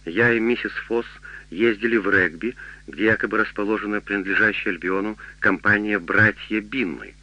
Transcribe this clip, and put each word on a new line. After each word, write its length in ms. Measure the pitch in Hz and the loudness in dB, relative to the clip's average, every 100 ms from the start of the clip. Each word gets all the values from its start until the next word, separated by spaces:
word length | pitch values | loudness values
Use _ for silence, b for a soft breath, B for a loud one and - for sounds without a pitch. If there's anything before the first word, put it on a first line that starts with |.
я 280 | 82 92 120 | -6 2 2
и 80 | 117 | 4
миссис 320 | 113 120 104 - - | 2 0 -2 -8 -4
Фосс 180 | 117 - - B B B | -4 -4 -12 B B B
ездили 460 | 85 117 101 113 113 | 0 2 2 0 0
в 120 | 95 | 2
Регби, 460 | 98 87 80 113 - B B - | 4 2 0 -6 -8 B B -16
где 180 | - | -2
якобы 340 | 110 110 104 107 | 2 2 0 0
расположена 640 | 104 - 104 107 104 104 | -2 -2 -2 -2 -2 -6
принадлежащая 720 | - 101 95 95 107 95 104 | -4 -4 -2 2 2 0 -4
Альбиону 440 | 87 90 95 107 104 B - | -4 -2 -2 -2 -8 B -2
компания 600 | 104 92 104 104 107 104 | 0 2 2 2 2 -2
«Братья 640 | 85 98 107 - - 107 | 0 4 4 2 -4 -4
Бинны». 540 | 104 131 92 60 52 - | -4 -4 -4 -6 -12 -20